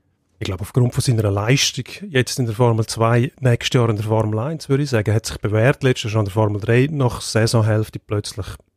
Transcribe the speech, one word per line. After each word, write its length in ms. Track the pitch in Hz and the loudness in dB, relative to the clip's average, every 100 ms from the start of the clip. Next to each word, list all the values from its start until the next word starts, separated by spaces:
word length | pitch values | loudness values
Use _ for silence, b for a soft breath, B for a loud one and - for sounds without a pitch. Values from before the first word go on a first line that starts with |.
| _ _ _ - | _ _ _ -12
Ich 60 | - | -8
glaube, 160 | 92 | -8
aufgrund 340 | 104 - 120 - | -4 0 2 2
von 80 | |
seiner 260 | 135 113 104 | 0 2 0
Leistung 560 | 101 107 139 - - 120 - 208 | 0 0 0 0 -4 -10 -12 -4
jetzt 300 | 135 123 - | -2 -2 -2
in 80 | 120 | -2
der 80 | 107 | 2
Formel 320 | 123 113 110 | 2 2 0
zwei, 440 | - 113 120 123 - | 0 2 2 0 0
nächstes 360 | 127 120 - 127 | 0 2 2 2
Jahr 140 | 117 | 2
in 60 | 104 | 0
der 80 | 104 | 0
Formel 340 | 110 107 107 | 0 0 -2
eins, 300 | 131 160 - | -4 -6 -2
würde 120 | 135 | -2
ich 80 | 143 | 0
sagen, 240 | 123 104 | 0 2
hat 140 | 107 - | 0 -2
sich 100 | - | -6
bewährt. 460 | 110 107 117 143 | -2 2 2 2
Letztes 220 | 131 127 113 | 0 0 -2
Jahr 60 | |
schon 80 | 110 | -2
in 40 | 101 | 0
der 80 | |
Formel 260 | 101 107 104 | 0 0 0
drei, 280 | 98 120 139 | 2 2 2
nach 320 | 151 123 - | 0 -2 -2
Saisonhälfte 800 | - 110 113 120 110 107 107 - | -4 0 2 2 2 2 -2 -8
plötzlich 480 | - 104 - - 90 - _ | -6 -6 -6 -8 -12 -14 _